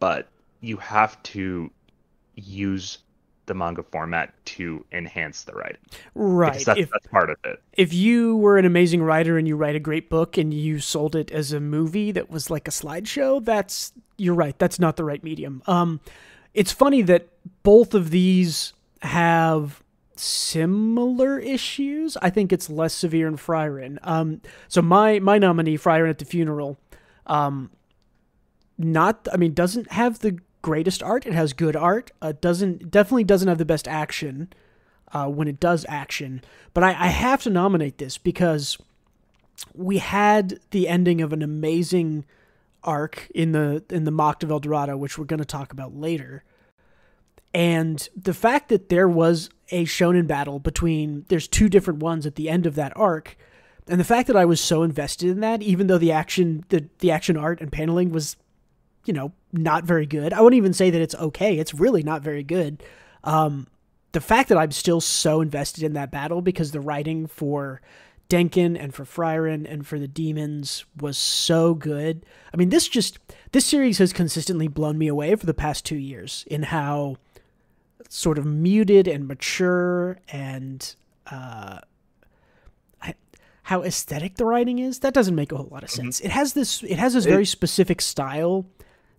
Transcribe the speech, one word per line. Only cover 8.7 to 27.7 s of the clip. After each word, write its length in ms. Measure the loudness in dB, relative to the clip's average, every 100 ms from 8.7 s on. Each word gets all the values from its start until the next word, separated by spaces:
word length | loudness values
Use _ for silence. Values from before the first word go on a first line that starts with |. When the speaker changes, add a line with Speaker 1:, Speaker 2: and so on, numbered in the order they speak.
| 6 4 4
Speaker 2:
writer 360 | 2 2 2 2
and 80 | 0
you 100 | 0
write 200 | -2 -2
a 40 |
great 300 | -4 -6 -2
book 260 | -2 0 0
and 160 | -2
you 280 | -2 -2 -4
sold 340 | -4 -2 -2
it 160 | -2 -4
as 220 | -6 -4
a 80 | -4
movie 500 | -2 -2 -2 -2 -2
that 180 | -4 -6
was 220 | -10 -6
like 160 | -6 -6
a 60 |
slideshow, 720 | -8 -8 -10 -8 -2 0 0
that's, 500 | 0 -2 -2 -8 -12 -16 _ -4
you're 160 | 0
right, 240 | 0 0 0
that's 220 | 0 2
not 160 | 0 0
the 80 |
right 180 | -4 -6
medium. 400 | -8 -10 -10 -8 0
Um, 320 | 0 0 -2 -10 -20 -20 -20 _
it's 200 | -2 -2
funny 300 | 4 4 6
that 260 | 6 4 2 _ -20 0
both 320 | 6 8 8
of 160 | 2 2
these 640 | 2 4 4 2 -2 -8 -12 _ _
have 840 | -4 0 2 4 2 0 -2 -10 _ _ _ -10
similar 1200 | -6 -4 -4 -2 0 0 0 0 0 2 0 0
issues. 760 | -4 -4 -4 -6 -4 -4 -6 -2
I 100 | 0
think 220 | 0 0
it's 160 | 0 -2
less 260 | -4 -2
severe 340 | -2 -2 0 -2
in 80 | -4
Frieren. 600 | -4 -2 -2 -6 -12 -10
Um, 380 | -4 -2 -2 -6 -14 -20 -2
so 160 | 0
my, 380 | 4 6 6 4
my 180 | 6 6
nominee, 400 | 6 4 2 2
Frieren 320 | 4 4 2
at 80 | 0
the 60 |
Funeral, 540 | -4 -2 -2 -2 -6 -10 _ -20 _ _ -2
um, 440 | 0 0 -2 -10